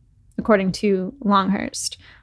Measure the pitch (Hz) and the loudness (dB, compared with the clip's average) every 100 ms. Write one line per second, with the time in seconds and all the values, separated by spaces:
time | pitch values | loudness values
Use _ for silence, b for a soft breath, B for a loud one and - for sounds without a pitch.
0 | _ _ _ - 196 208 190 - 208 190 | _ _ _ -4 2 4 2 0 0 0
1 | 185 277 202 196 190 196 - - - - | -2 -4 0 2 2 -2 -4 -8 -10 -12
2 | b b | b b